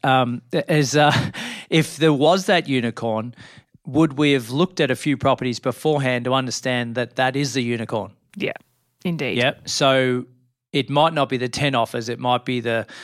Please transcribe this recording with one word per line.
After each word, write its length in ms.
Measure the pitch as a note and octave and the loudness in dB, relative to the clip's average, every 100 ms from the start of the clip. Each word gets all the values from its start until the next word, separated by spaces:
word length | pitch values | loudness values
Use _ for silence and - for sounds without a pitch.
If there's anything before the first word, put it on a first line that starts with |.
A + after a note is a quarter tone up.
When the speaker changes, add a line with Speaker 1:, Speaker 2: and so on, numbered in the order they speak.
Speaker 1:
Um, 360 | C3+ C3 B2 A#2+ - | 2 2 2 -2 -4
is, 440 | E3+ - D#3 C3+ D3 | -4 0 2 2 4
uh, 160 | D3 - - - | 4 4 0 -6
<laughs> 260 | - - - | -12 -12 -2
if 260 | D#3+ - - | 0 0 2
there 160 | D#3+ | 2
was 340 | C#3+ D3+ F#3+ F#3 | 4 4 4 4
that 220 | F3+ C#3 | 0 2
unicorn, 680 | C3 A#2 - A#2 A2 A#2 - - - _ _ - | -2 -2 -4 -4 -4 -4 -12 -20 -20 _ _ -4
would 300 | C3+ D#3+ C3 | 2 2 2
we 160 | D3 | 2
have 180 | C#3 A2+ | 2 0
looked 300 | C3 F#3 - | 0 0 0
at 100 | C#3+ | 0
a 40 | B2+ | 0
few 200 | D3+ C3 | -2 0
properties 420 | C#3 B2+ B2+ A#2 | 2 2 0 -4
beforehand 680 | C3 A#2 D#3 D3 C3+ B2 B2 | -4 -2 0 0 0 -2 0
to 80 | |
understand 600 | C3 B2+ - C3 B2 A#2 | 0 -2 -4 -4 -2 -4
that 220 | A#2 A#2 - | -4 -6 -2
that 180 | C3 | -2
is 200 | C3+ C#3+ | 0 -4
the 60 | B2+ | -2
unicorn? 500 | A#2+ A#2+ A2 A2+ G2 _ _ - | -2 -4 -4 -6 -6 _ _ -8
Speaker 2:
Yeah, 160 | - - _ _ _ _ | -8 -8 _ _ _ _
indeed. 320 | F3+ E3 C3+ A2 | -6 -4 -4 0
Speaker 1:
Yep. 300 | B2+ - - | 0 -2 -6
So 580 | - C#3 C3+ B2+ B2 B2 _ _ _ _ | 0 2 4 2 0 -4 _ _ _ _
it 180 | D3 C3+ | -4 0
might 220 | C#3+ D#3+ | 2 2
not 160 | D#3+ C3 | 2 0
be 80 | C3 | -2
the 100 | B2 | -4
ten 260 | - C#3+ | -2 -2
offers. 340 | B2+ A2+ B2 A2+ | 0 -2 -4 -6
It 100 | A#2+ | -4
might 240 | B2 B2 | 0 -2
be 160 | B2+ B2 | 0 -4
the 260 | A#2 A2+ G#2+ - | -2 -4 -4 -12